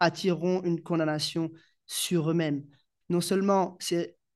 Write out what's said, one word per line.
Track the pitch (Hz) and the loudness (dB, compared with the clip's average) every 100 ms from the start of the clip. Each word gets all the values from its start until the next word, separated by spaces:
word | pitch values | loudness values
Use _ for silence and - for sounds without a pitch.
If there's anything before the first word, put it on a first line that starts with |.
attireront | 170 165 196 165 175 185 | 0 2 0 0 2 0
une | 180 165 | 0 -2
condamnation | - 170 156 151 156 165 160 160 _ _ - | -2 -2 0 -2 -2 -2 -4 -6 _ _ -12
sur | - - 175 156 | -8 -2 0 2
eux-mêmes. | 170 160 143 143 - _ _ - | 0 0 -2 -6 -20 _ _ -2
Non | 175 | -2
seulement | 175 196 196 196 185 185 | 0 2 4 2 2 -4
c'est | - 170 170 - _ | -4 -2 -4 -8 _